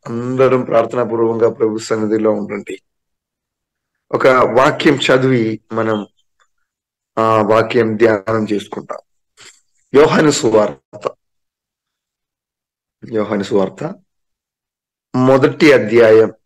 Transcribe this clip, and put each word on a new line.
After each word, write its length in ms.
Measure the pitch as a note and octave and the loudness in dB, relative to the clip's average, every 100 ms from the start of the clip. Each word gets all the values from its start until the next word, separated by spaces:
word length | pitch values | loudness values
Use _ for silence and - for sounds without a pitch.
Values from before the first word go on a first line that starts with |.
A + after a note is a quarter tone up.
| - | -12
అందరం 560 | A#2 A#2+ B2+ C3 B2+ | -10 -6 0 2 0
ప్రార్థనాపూర్వకంగా 880 | A#2+ A2+ A#2 B2 A2+ A2+ A2+ A2+ A2+ | 0 -2 0 -2 -4 -2 -2 0 -2
ప్రభు 280 | - A2+ A2 | 0 -4 -4
సన్నిధిలో 540 | - A2 G#2+ A2 G#2+ | -6 -4 -2 -2 -2
ఉండండి. 500 | G#2 G2+ G#2 - - _ _ _ _ _ _ _ _ _ _ _ _ - | -2 -6 -12 -12 -16 _ _ _ _ _ _ _ _ _ _ _ _ -10
ఒక 160 | B2 C3+ | -2 2
వాక్యం 680 | B2+ A2 A#2 C#3+ D3 E3 C3+ | 2 2 2 2 2 0 0
చదివి 640 | - C3 C3 B2+ A2 A2 - | 0 0 2 0 -2 -6 -8
మనం 360 | A2+ A2 G#2+ G2 _ _ _ _ _ _ _ _ _ _ - | -6 -2 -4 -6 _ _ _ _ _ _ _ _ _ _ -2
ఆ 240 | A2 A2 | 0 2
వాక్యం 540 | G#2 A2 A2 B2 A2+ G#2+ | 2 0 0 0 -2 0
ధ్యానం 520 | A2+ G#2+ F#2+ A2+ G#2 | 0 0 -2 -4 -4
చేసుకుంటాం. 440 | G2+ - - - - _ _ _ _ - _ _ _ _ C3 | -6 -8 -14 -14 -16 _ _ _ _ -20 _ _ _ _ 2
యోహాను 360 | D#3 F#3 D3+ | 4 4 0
సువార్త, 840 | - A#2+ A2 G#2 - _ - - - _ _ _ _ _ _ _ _ _ _ _ _ _ _ _ _ _ _ - | 0 0 2 0 -4 _ -12 -12 -12 _ _ _ _ _ _ _ _ _ _ _ _ _ _ _ _ _ _ -8
యోహాను 320 | A2 G2+ G#2 | -6 -4 -4
సువార్త 520 | F#2+ G#2 F#2+ - D#3 - _ _ _ _ _ _ _ _ _ _ _ B2+ | -2 -2 -2 -6 -12 -12 _ _ _ _ _ _ _ _ _ _ _ -2
మొదటి 580 | B2+ C3+ D3 - D#3 | 2 4 2 2 4
అధ్యాయం 600 | B2+ G#2+ A#2 A2+ A2 A2 - | 4 2 4 6 6 4 -2